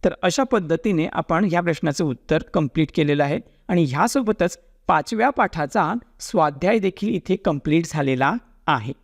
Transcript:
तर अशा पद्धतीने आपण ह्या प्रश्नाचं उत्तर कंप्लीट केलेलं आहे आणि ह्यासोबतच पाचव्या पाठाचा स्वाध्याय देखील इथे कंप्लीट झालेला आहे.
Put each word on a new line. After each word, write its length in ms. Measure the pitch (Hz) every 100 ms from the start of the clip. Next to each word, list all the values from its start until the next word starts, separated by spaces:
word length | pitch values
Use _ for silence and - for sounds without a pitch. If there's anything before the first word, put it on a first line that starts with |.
| -
तर 80 | -
अशा 220 | 185 170
पद्धतीने 640 | 262 226 165 165 220 175 160
आपण 400 | - 160 165 202
ह्या 160 | 170
प्रश्नाचं 440 | 175 156 143 143 160
उत्तर 360 | 123 - 156
कंप्लीट 460 | - 180 147 - 156 -
केलेलं 280 | 147 147
आहे 160 | 143 147 - _ _
आणि 160 | 175
ह्यासोबतच 760 | 156 135 220 285 220 214 170 - _ _ -
पाचव्या 420 | 160 147 220 240
पाठाचा 640 | - 196 165 147 220 160 226 - _
स्वाध्याय 600 | - - 151 143 175 226
देखील 300 | 190 185 202
इथे 260 | 208 - 185
कंप्लीट 500 | - 147 151 160 165
झालेला 460 | 156 139 131 139 233 _ _ -
आहे. 260 | 143 107 143